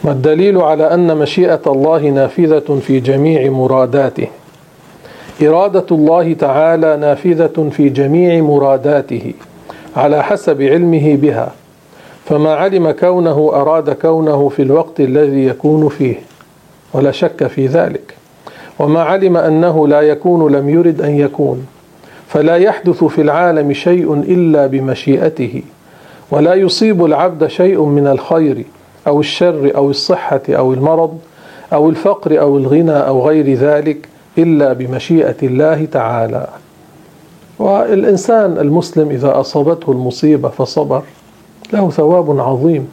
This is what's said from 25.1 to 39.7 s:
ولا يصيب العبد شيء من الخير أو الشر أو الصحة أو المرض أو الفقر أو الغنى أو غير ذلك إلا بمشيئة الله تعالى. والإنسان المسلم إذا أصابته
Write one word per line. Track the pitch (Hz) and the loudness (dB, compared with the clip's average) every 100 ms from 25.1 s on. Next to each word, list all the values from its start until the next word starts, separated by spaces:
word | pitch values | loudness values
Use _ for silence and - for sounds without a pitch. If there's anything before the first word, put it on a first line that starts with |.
| 135 160 156 123 131 - - _ - - - - | 0 0 -4 -8 -8 -14 -20 _ -20 -20 -20 -6
ولا | 147 156 | 0 2
يصيب | 185 190 - 220 190 170 | 2 2 0 0 2 2
العبد | 147 180 165 156 | 2 0 0 -4
شيء | - 185 185 | 0 0 2
من | 151 143 143 | 0 2 2
الخير | 135 - 165 156 123 113 - - - - | 0 -2 0 0 -2 -8 -18 -20 -8 -2
أو | 147 | -2
الشر | 147 - 175 156 139 143 | -2 0 0 0 -2 0
أو | 139 | -2
الصحة | 139 - - - 139 139 | -2 -2 -4 -2 -4 -2
أو | 143 131 | -2 0
المرض | 127 139 160 165 160 - - - - - | 0 0 0 -2 -6 -20 -20 -20 -20 -4
أو | 147 156 | 0 0
الفقر | 156 196 202 160 156 | 0 -2 -2 0 0
أو | 147 139 | 2 2
الغنى | 131 147 165 147 | 2 2 2 0
أو | 143 131 135 | 0 0 2
غير | 156 139 | 2 0
ذلك | 131 143 147 151 147 - - - - | 0 2 0 -2 -6 -10 -20 -8 -2
إلا | 165 156 143 | 2 2 2
بمشيئة | 123 127 127 - 165 - - | 0 -6 -8 0 0 0 -2
الله | 135 127 151 156 156 | -4 0 0 0 -2
تعالى. | 139 113 117 113 117 135 - - _ - - - - - - - - | -4 -4 -4 -4 -6 -10 -16 -20 _ -20 -20 -20 -20 -20 -20 -20 -6
والإنسان | 196 202 233 196 220 190 - 226 202 165 | -2 0 0 0 2 0 2 2 2 0
المسلم | 147 160 - - 151 | 0 0 -2 -2 -2
إذا | 135 139 135 | -2 -2 0
أصابته | 131 147 147 | -2 -2 0